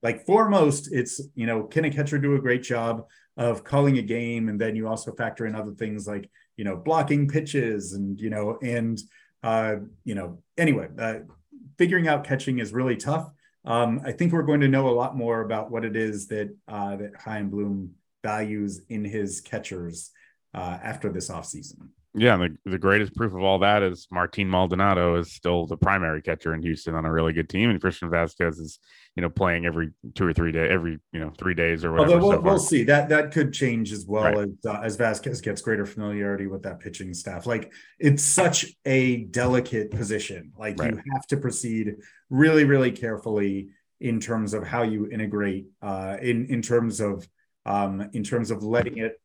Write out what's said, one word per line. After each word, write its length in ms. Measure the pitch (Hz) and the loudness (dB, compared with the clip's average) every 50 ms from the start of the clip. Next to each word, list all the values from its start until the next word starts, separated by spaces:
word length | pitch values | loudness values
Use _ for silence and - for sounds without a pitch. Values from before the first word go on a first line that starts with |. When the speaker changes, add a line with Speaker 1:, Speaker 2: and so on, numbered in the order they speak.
Speaker 1:
like, 240 | - 117 120 - - | -2 -2 -4 -4 0
foremost, 640 | - 190 220 226 208 202 190 160 147 139 - - - | 2 4 4 6 6 6 6 6 4 4 0 -4 -4
it's, 280 | - 131 123 - - - 139 143 _ | -2 -2 -2 -2 -6 -10 -12 -12 _
you 120 | - 113 | -4 -2
know, 180 | 113 113 110 104 | -2 0 -2 -4
can 220 | - - 160 165 | -2 -2 0 0
a 40 | 151 | 0
catcher 280 | 139 143 147 143 151 143 | 0 -2 -2 0 0 0
do 160 | 139 143 143 | 2 2 2
a 40 | 135 | 2
great 240 | 135 127 123 127 | 4 2 2 2
job 440 | 127 - 123 117 113 117 117 113 113 _ _ _ _ _ _ - | 2 -2 -2 -2 0 -2 -2 -4 -6 _ _ _ _ _ _ -2
of 260 | 120 120 113 98 - | 0 0 0 -2 -4
calling 320 | - 139 139 143 143 135 | 0 2 4 4 6 4
a 60 | 127 | 2
game? 480 | 110 101 113 117 120 117 117 117 113 110 | 2 0 -2 -2 -2 -4 -2 -2 -2 -2
And 100 | 104 101 | 0 0
then 160 | 113 110 107 | -2 -2 -2
you 120 | 110 110 110 | -2 -4 -4
also 240 | 113 110 - 117 | -4 -6 -6 -10
factor 340 | 110 - 120 110 - - 117 | -6 -6 -6 -6 -4 -4 -6
in 80 | 110 107 | -6 -4
other 180 | 110 107 104 | -6 -8 -10
things 340 | 101 - 113 107 107 107 98 | -8 -8 -6 -6 -6 -8 -8
like, 240 | 104 104 101 98 - _ _ _ _ _ - | -8 -8 -8 -10 -12 _ _ _ _ _ -8
you 60 | 107 | -6
know, 120 | 101 95 | -6 -6
blocking 500 | - - 156 160 160 147 143 147 147 143 | -4 -2 0 2 2 2 2 2 2 2
pitches 680 | 139 - 160 156 147 - 139 120 113 110 104 95 90 95 | 2 0 -2 -2 0 -2 0 0 0 -2 -4 -6 -8 -6
and, 260 | 98 101 98 98 101 | -6 -4 -4 -6 -6
you 80 | 107 110 | -6 -4
know, 300 | 107 107 104 104 113 - | -4 -2 -2 -4 -4 -4
and, 380 | 135 123 117 120 113 113 113 107 - - _ - _ _ _ _ | -4 -4 -2 -2 0 -2 -4 -4 -8 -16 _ -20 _ _ _ _
uh, 340 | - 117 113 113 110 110 107 101 101 - - _ _ | -2 0 2 2 2 0 -2 -4 -6 -12 -18 _ _
you 100 | - 107 | -6 -6
know, 280 | 98 92 87 87 - _ _ _ - | -6 -6 -8 -10 -14 _ _ _ 2
anyway, 300 | 170 156 135 107 85 78 73 - | 2 4 4 2 0 -6 -8 -4
uh, 220 | 113 113 110 107 - - - _ _ _ - - - - - _ | -4 -4 -4 -6 -10 -16 -20 _ _ _ -20 -20 -20 -20 2 _
figuring 300 | 180 175 185 180 170 160 | 2 4 4 2 4 4
out 160 | 151 139 - | 2 2 2
catching 340 | - 139 131 - - 131 123 | -2 -4 -2 -2 -2 -2 -2
is 160 | 113 101 107 | -4 -4 -2
really 220 | 123 127 131 120 | -2 0 0 0
tough. 340 | 104 - 143 151 165 170 - _ _ _ _ _ _ _ | -2 -2 -2 -2 -2 -4 -6 _ _ _ _ _ _ _
Um, 380 | 120 117 120 120 117 113 143 - | -2 0 2 2 2 0 -2 -4
I 80 | 135 | -6
think 220 | - - 175 170 170 | -2 0 2 2 2
we're 80 | 165 | 2
going 180 | 147 143 151 147 | 2 2 4 4
to 80 | 139 135 | 6 6
know 220 | 135 135 135 131 | 4 4 4 4
a 20 | |
lot 240 | 120 120 123 135 139 | 2 2 0 0 -2
more 240 | 131 117 117 117 113 | -4 -2 0 0 -2
about 300 | 110 101 113 110 110 - | -2 -2 -4 -4 -4 -4
what 160 | 120 113 113 | -6 -4 -4
it 100 | 113 104 | -2 -2
is 300 | 113 110 110 104 101 101 | 0 -2 -2 -2 -6 -8
that, 280 | - 110 104 104 101 101 _ _ - | -6 -6 -6 -6 -6 -8 _ _ -12
uh, 280 | 107 104 101 101 98 | -8 -6 -6 -6 -6
that 160 | 98 104 101 101 | -8 -10 -12 -12
Chaim 320 | - - 113 110 107 101 98 | -14 -12 -8 -6 -6 -6 -4
Bloom 440 | 98 104 104 101 101 98 95 90 - _ _ _ _ _ | -4 -4 -2 -2 -2 -4 -6 -10 -14 _ _ _ _ _
values 600 | - 110 107 110 110 107 107 104 104 101 92 87 - _ | -6 -4 -4 -2 -2 -4 -4 -4 -4 -6 -6 -10 -14 _
in 120 | 120 107 | -8 -6
his 380 | 104 104 104 110 101 98 95 - | -6 -4 -4 -4 -4 -4 -6 -10
catchers, 680 | - - - 107 - - 95 90 87 87 85 - - - _ _ _ _ _ _ _ _ | -12 -8 -8 -8 -8 -8 -10 -10 -10 -10 -10 -12 -16 -18 _ _ _ _ _ _ _ _
uh, 240 | - - 92 - 90 87 | -12 -10 -8 -8 -8 -8
after 280 | - 110 110 - - 104 | -8 -10 -10 -6 -6 -6
this 200 | 87 87 87 - | -6 -6 -8 -8
offseason. 580 | 90 82 82 - - 78 71 - - - - - _ _ _ _ | -10 -10 -12 -12 -14 -14 -14 -16 -20 -20 -20 -20 _ _ _ _
Speaker 2:
Yeah, 220 | _ 107 110 123 110 | _ 4 6 6 6
and 240 | 90 90 87 76 - _ | 6 4 0 -2 -6 _
the, 80 | 98 | -6
the 60 | 92 92 | -6 0
greatest 360 | 87 95 98 104 107 101 - | 2 4 4 4 2 0 -2
proof 180 | - 117 107 | -4 -4 -4
of 80 | 90 92 | -2 0
all 200 | 95 95 95 95 | 4 4 4 6
that 220 | 95 101 104 104 | 6 6 6 6
is 260 | 98 92 90 82 - _ | 4 2 0 -4 -12 _
Martin 400 | 92 90 87 87 - - 98 92 | -2 -2 -2 0 0 -2 0 2
Maldonado 640 | 92 92 92 87 90 92 98 101 95 90 87 87 85 | 4 4 4 4 4 4 4 4 4 4 4 4 4
is 180 | 85 85 - | 2 0 -4
still 340 | - - _ 87 87 87 85 | -8 -6 _ 0 0 0 0
the 100 | 78 85 | -2 -2
primary 440 | 78 - 101 98 98 90 80 80 78 | 0 2 2 2 2 0 -2 -2 -4
catcher 320 | 78 - 80 76 - 82 | -2 -4 -6 -4 -4 -4
in 80 | 82 80 | -4 -2
Houston 340 | 80 82 80 76 - 82 82 | -2 -4 -4 -4 -4 -4 -4
on 120 | 80 80 | -2 -2
a 60 | 80 | 0
really 200 | 80 82 80 82 | 0 2 2 2
good 160 | 80 82 80 - | 0 -2 -4 -2
team, 220 | - 92 110 117 | 0 2 2 2
and 100 | 107 85 | 2 2
Christian 300 | - 95 87 - 90 85 | 0 -2 -2 -2 -4 0
Vasquez 480 | 85 85 85 80 - _ 90 82 78 82 | 0 2 0 0 0 _ -2 -2 0 -4
is, 200 | 80 76 - _ _ _ - - - _ _ | -10 -12 -12 _ _ _ -20 -20 -20 _ _
you 80 | - | -4
know, 80 | 87 85 | -4 -2
playing 340 | 78 - 98 90 85 85 85 | 0 0 0 2 2 2 0
every 280 | 85 80 82 82 78 - _ - - - | 0 0 0 -4 -4 -6 _ -18 -16 -4
two 120 | - 95 | 0 0
or 60 | 87 | 2
three 180 | 78 - 85 82 | 2 2 0 0
day, 180 | 78 80 82 - | 0 0 2 2
every, 300 | 90 92 85 85 80 78 _ _ | 2 2 2 -2 -6 -8 _ _
you 80 | - 82 | -8 -8
know, 120 | 80 78 78 - | -8 -8 -8 -4
three 160 | - 92 90 | -4 -2 0
days 300 | 82 85 82 85 80 82 | 2 2 2 0 0 0
or 80 | 85 | 0
whatever 180 | 80 82 - 160 | 4 4 6 6
Speaker 1:
Although 160 | 175 170 180 | 6 6 6
we'll, 100 | 202 196 | 4 4
Speaker 2:
so 60 | - | 4
far. 80 | 170 185 | 4 4
Speaker 1:
we'll 80 | 196 180 | 2 2
see. 240 | - - 165 135 113 | 2 2 2 2 6
That, 240 | 123 147 147 147 147 | 6 4 4 6 4
that 200 | 156 151 151 147 | 2 2 2 2
could 220 | - 160 147 123 | 0 0 0 0
change 400 | 113 - 139 123 117 113 110 95 | 0 0 0 0 0 0 -2 -4
as 140 | 104 101 92 | -6 -10 -6
well 180 | 90 101 107 107 | -4 -2 2 2
Speaker 2:
Right. 120 | 107 107 104 | 2 2 2
Speaker 1:
as, 280 | 104 98 98 - - | 0 -4 -6 -6 -6
uh, 140 | 110 104 104 | -6 -6 -4
as 140 | 110 113 101 | -4 -6 -2
Vasquez 440 | 101 120 113 107 - - 139 120 - | 0 0 0 0 -2 -6 -8 -8 -6
gets 220 | - 110 101 101 | -6 -6 -6 -4
greater 240 | - 117 110 104 101 | -2 -2 -2 0 -2
familiarity 600 | 101 - 110 107 104 104 104 101 101 101 98 98 98 | -6 -6 -8 -6 -6 -4 -4 -2 -2 -2 -4 -4 -6
with 160 | 95 95 - | -8 -8 -8
that 160 | 98 87 - | -10 -12 -10
pitching 340 | - 104 87 - 98 92 90 | -12 -14 -12 -10 -10 -10 -10
staff. 320 | 90 - - 92 90 - | -10 -10 -10 -10 -8 -4
Like, 260 | 120 120 110 - - - - - - _ _ | -4 -4 -4 -4 -8 -18 -20 -20 -20 _ _
it's 240 | 165 147 139 - - | 4 4 6 6 4
such 420 | - - 190 185 165 170 - - - - _ _ | 2 4 4 4 4 4 0 -4 -4 -10 _ _
a 400 | 139 131 131 131 127 123 117 110 | 2 2 4 4 4 2 0 -2
delicate 680 | 92 - 123 123 127 127 127 120 - - 110 104 107 | -4 -2 0 2 4 2 2 2 0 -2 -4 -2 -2
position. 600 | 107 101 113 101 107 104 - - 98 87 80 71 - - | -4 -4 -4 -2 -4 -4 -4 -6 -10 -12 -14 -18 -16 -10
Like, 220 | 107 107 98 85 | -8 -8 -4 -2
Speaker 2:
Right. 120 | 78 78 | -2 -2
Speaker 1:
you 100 | 82 - - 139 | -2 -4 -6 -6
have 140 | 135 131 - - | -6 -6 -2 -2
to 80 | 143 | -4
proceed 580 | 139 139 123 110 - - 120 113 110 107 104 101 - - - _ _ _ _ | -2 -2 -4 -6 -4 -6 -4 -4 -2 -2 -4 -6 -8 -16 -20 _ _ _ _
really, 360 | 135 131 151 156 160 156 147 | 4 6 6 8 8 8 8
really 260 | 135 139 135 131 123 | 8 6 6 4 2
carefully 800 | 101 - 120 113 110 101 - 117 107 104 101 101 98 98 98 101 _ _ _ _ _ _ | 0 -2 -4 -6 -6 -4 -4 -2 0 2 2 0 0 -2 -6 -10 _ _ _ _ _ _
in 180 | - 123 117 110 | -4 -2 -2 -2
terms 320 | 98 107 117 110 110 104 | -2 -2 -2 -2 -2 -2
of 140 | 101 110 98 | -4 -4 -4
how 160 | - - 120 | -4 -2 0
you 260 | 117 110 110 107 104 104 | 0 0 0 -2 -4 -4
integrate, 600 | - 107 110 101 101 104 101 98 95 95 95 - _ _ | -4 -6 -6 -4 -2 -2 -2 -2 -2 -4 -8 -12 _ _
uh, 360 | - 104 95 95 95 95 98 98 | -8 -6 -6 -6 -6 -6 -8 -4
in, 260 | 127 123 120 113 123 | -2 0 0 0 0
in 140 | - 131 117 | 0 -2 -2
terms 400 | 113 - 123 120 113 113 110 - | 0 2 2 2 2 2 -2 -2
of, 260 | 110 104 98 87 87 _ _ _ _ _ _ _ _ | -2 -2 -2 -6 -10 _ _ _ _ _ _ _ _
um, 440 | - 101 101 101 98 98 95 104 101 - | -2 0 0 0 0 -2 -6 -8 -8 -6
in 100 | 113 101 | -6 -4
terms 260 | - - 120 117 101 | -2 -2 -2 -2 -2
of 140 | 113 92 101 | -4 -6 -2
letting 340 | 107 113 120 117 120 - 113 | 0 2 2 2 0 -2 -4
it, 220 | 110 113 - - _ | -6 -6 -6 -8 _